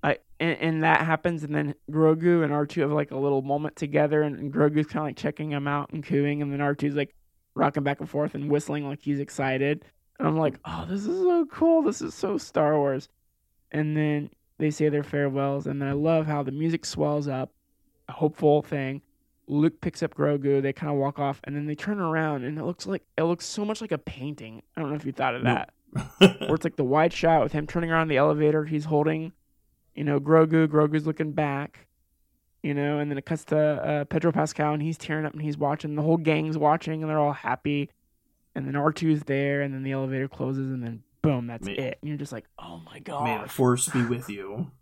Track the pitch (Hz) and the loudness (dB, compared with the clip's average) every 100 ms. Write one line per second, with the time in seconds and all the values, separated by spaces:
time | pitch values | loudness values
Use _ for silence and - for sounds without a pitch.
0 | 175 - _ - 165 151 160 160 160 160 | 0 -2 _ -4 -2 0 0 2 2 2
1 | 165 160 175 170 147 151 147 - - 156 | 2 0 0 -2 -2 -2 -2 -6 -4 4
2 | 160 160 170 170 151 147 147 - 143 151 | 4 6 4 4 4 0 -2 -2 0 0
3 | 143 135 143 139 135 143 151 - 151 151 | -2 -2 0 0 0 -4 -4 -6 -2 2
4 | 151 151 151 139 143 135 147 151 151 151 | 2 2 0 -2 -6 2 2 2 -2 -4
5 | 151 123 - - 151 147 143 143 143 156 | -6 -4 -6 -6 -6 -4 -2 -4 -4 -10
6 | 143 143 143 147 143 139 143 143 147 143 | -2 0 0 0 -4 -2 0 0 -2 -2
7 | 139 _ _ _ _ - 151 147 139 143 | -4 _ _ _ _ 0 0 2 -2 -4
8 | 151 147 151 139 143 147 147 147 143 143 | -4 -4 -4 -4 0 0 0 -6 -6 -8
9 | - 143 143 - 135 131 139 151 - _ | -4 -4 -4 -4 -2 0 0 -2 -6 _
10 | _ _ 208 156 160 - - 165 165 196 | _ _ 0 2 0 -2 -10 -10 -6 -6
11 | 214 359 359 349 302 - 320 330 269 247 | -4 0 2 2 0 2 4 6 4 -2
12 | - - 190 208 - - 151 151 143 131 | -8 -6 -4 -4 -2 0 2 4 2 -2
13 | - _ _ _ _ _ _ 151 151 151 | -6 _ _ _ _ _ _ -4 -2 0
14 | 151 147 147 _ _ _ 156 147 151 147 | 0 0 -4 _ _ _ -2 2 0 0
15 | 143 147 143 135 139 139 147 139 139 143 | -2 -2 0 0 -2 -2 -4 -4 -2 0
16 | 156 165 156 147 135 139 160 165 - - | 2 2 2 -2 -4 -2 -2 -2 -4 -2
17 | 147 147 143 131 131 _ _ _ _ _ | 0 0 -2 -4 -6 _ _ _ _ _
18 | - - 151 - 151 147 - 147 135 139 | -18 -2 -2 2 4 4 2 -6 -6 -8
19 | _ _ _ _ - 147 160 - 185 - | _ _ _ _ -4 2 2 0 -8 -4
20 | 160 - 147 147 139 139 139 131 160 143 | -6 0 0 2 2 2 0 -4 -2 0
21 | 139 143 143 139 - 143 147 151 - 208 | -2 -2 -6 -6 -8 -6 -6 -6 -4 -4
22 | 170 160 156 143 123 151 151 175 190 190 | -2 0 0 -2 -4 -6 -6 -8 -6 -8
23 | _ - 165 170 - - 208 214 220 156 | _ -2 0 0 -4 -6 -4 -6 -4 -6
24 | - - 135 147 110 113 _ - 147 147 | -6 -10 -10 -10 -14 -16 _ -8 -6 -4
25 | 147 135 131 123 123 123 - _ _ - | -6 -2 -2 0 0 0 -4 _ _ -8
26 | - - 185 - - 160 165 - 131 147 | -8 6 6 6 -2 -2 -2 -2 2 4
27 | 170 - 165 160 117 156 151 175 165 165 | 4 2 4 4 4 -2 -2 -4 0 2
28 | 160 135 147 151 151 156 151 156 151 151 | 2 4 4 4 4 2 0 -4 0 2
29 | 151 156 160 - _ _ _ _ _ - | 2 0 -6 -14 _ _ _ _ _ -6
30 | 147 143 139 160 160 160 160 151 151 156 | 0 0 6 8 8 6 4 4 4 2
31 | 156 151 156 147 151 139 147 - _ _ | -2 -4 -4 -2 -2 -2 -6 -12 _ _
32 | _ _ _ _ _ _ - 143 143 147 | _ _ _ _ _ _ -4 -2 0 0
33 | 147 139 - 160 - 151 151 147 - 147 | -2 -6 -4 -6 0 2 4 2 0 -2
34 | 147 160 165 147 151 - 151 151 151 160 | 0 0 2 2 0 0 0 0 -2 -6
35 | - 156 156 151 151 147 147 151 156 147 | -4 -4 -4 -4 -6 -2 -2 -2 -4 -2
36 | 151 170 160 156 156 156 147 160 - 156 | 2 2 4 0 0 2 4 2 0 -4
37 | 156 156 147 143 - 127 147 143 139 _ | -2 2 2 0 -4 -4 -2 -2 -4 _
38 | _ _ _ _ _ - 135 139 147 151 | _ _ _ _ _ -8 -4 2 2 2
39 | 160 151 147 139 139 143 143 135 135 135 | 2 2 2 -2 0 0 -2 -4 -4 -4
40 | 135 131 135 - 131 135 135 131 117 113 | -2 -4 -6 -6 -4 -4 -4 -6 -8 -10
41 | _ _ 156 131 120 117 196 - 131 - | _ _ 0 0 -4 -8 -8 -6 -6 -6
42 | 147 147 143 117 - - 85 82 82 - | -8 -8 -8 -12 -14 -20 -16 -16 -18 -18
43 | - 143 147 113 104 - 127 123 - 127 | -10 -4 -2 -4 -6 2 4 4 0 0
44 | 117 120 - 101 95 107 - _ | 0 -2 -6 -10 -10 -8 -8 _